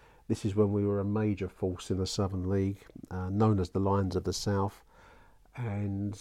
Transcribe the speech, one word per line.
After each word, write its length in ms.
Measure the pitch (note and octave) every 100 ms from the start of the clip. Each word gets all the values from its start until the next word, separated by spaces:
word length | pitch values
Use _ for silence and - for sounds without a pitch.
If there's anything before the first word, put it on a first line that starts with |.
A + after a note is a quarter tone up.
| - - -
This 160 | A2
is 100 | G#2
when 180 | G2+ G2+
we 120 | G2+
were 160 | G2+ G2+
a 40 |
major 440 | G2+ G#2 G#2+ G2 F#2
force 420 | - F#2+ E2+ -
in 80 | F#2+
the 80 | F#2
Southern 420 | - G2 F#2+ F#2
League, 320 | G2 G2 G2 - - -
uh, 180 | F#2 F#2
known 280 | G2+ A2 G2
as 100 | F2
the 100 | F#2+
Lions 340 | G2 G2 F#2 F2+
of 80 |
the 80 | F#2
South. 500 | - G#2 G2 G2 - _ - - - - - - -
And, 640 | A#2 G#2 G2+ G2 G2+ G2+